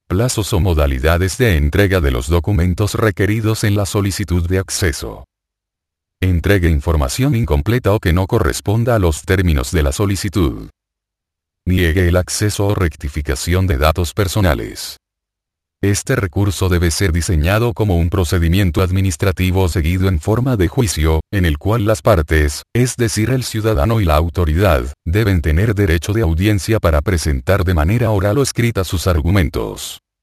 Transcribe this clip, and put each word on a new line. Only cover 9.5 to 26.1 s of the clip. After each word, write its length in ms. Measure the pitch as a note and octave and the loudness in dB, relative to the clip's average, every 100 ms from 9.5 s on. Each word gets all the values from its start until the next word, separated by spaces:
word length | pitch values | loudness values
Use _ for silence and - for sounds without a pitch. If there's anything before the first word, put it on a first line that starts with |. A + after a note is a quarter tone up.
| D2 B1 | 0 0
de 120 | E2+ | 0
la 100 | C#2+ | 0
solicitud. 760 | C#2 G2+ G2 G2+ G2+ D#2 G#1 G#1+ - _ _ _ _ _ _ _ _ - | 0 -2 -2 -4 0 0 -2 -12 -20 _ _ _ _ _ _ _ _ -2
Niegue 440 | F#2 F2 E2+ F2 | 0 2 2 2
el 80 | F2 | 0
acceso 500 | F2+ - G#2+ - G2+ | -2 -2 -2 0 -2
o 80 | G#2 | 0
rectificación 920 | F2 - D2 D#2 D2 C2 - F2+ F#2+ | -2 -4 -8 -6 -6 -6 -2 0 0
de 100 | C#2 | 2
datos 360 | D2+ D#2 E2+ | 0 0 -4
personales. 840 | - F#2+ A2 F#2+ B1+ G#1+ - - - _ _ _ _ _ _ _ _ | -2 -2 0 0 0 -4 -12 -14 -16 _ _ _ _ _ _ _ _
Este 360 | G2 G2+ - C3+ | -2 0 -2 -2
recurso 500 | G2 F#2+ G2+ F2 F#2 | -2 0 0 0 0
debe 240 | F2 F2 | 2 2
ser 220 | - G2 | 0 0
diseñado 600 | E2 E2 D#2+ D2+ G#2+ A#2+ | 0 0 0 2 2 0
como 240 | - G#2 E2+ | 0 0 2
un 120 | E2+ | 2
procedimiento 720 | F#2+ F2 F#2 E2 F2+ F#2+ D#2+ | 0 0 0 2 2 2 0
administrativo 880 | F#2 F#2+ F#2+ - G2 F#2 F#2 F2+ F#2 | 0 0 0 0 -2 0 0 2 0
seguido 400 | F2+ D#2 F#2 F#2+ | 0 0 0 0
en 100 | E2 | 0
forma 380 | - A2+ C3 A#2+ | 0 0 0 2
de 100 | E2 | 0
juicio, 540 | - A2 - D#2 D#2+ - | 0 -2 0 0 0 -2
en 140 | G2+ F2 | 0 0
el 120 | D2 | 0
cual 280 | G2 A2+ G#2 | 0 0 0
las 160 | A2 | 0
partes, 640 | - F#2+ D#2 D#2+ D2 - - A2+ | 2 2 2 2 2 -2 -6 -2
es 220 | B2+ - | -2 0
decir, 320 | A#2 - A2 | -2 0 0
el 160 | C3 A#2+ | -2 -2
ciudadano 560 | A2 G#2+ G#2+ F#2 A2+ | -4 0 0 2 2
y 20 | |
la 140 | F2 D2+ | 2 2
autoridad, 760 | E2+ E2+ D#2+ D#2+ G2+ C#2+ B1 - E2 | 0 0 0 2 2 2 -2 -8 -4
deben 360 | F#2 A2+ F#2 | 0 2 0
tener 320 | D2+ D#2 A2 | 2 2 0
derecho 380 | G2 G2 E2+ - | 0 0 0 0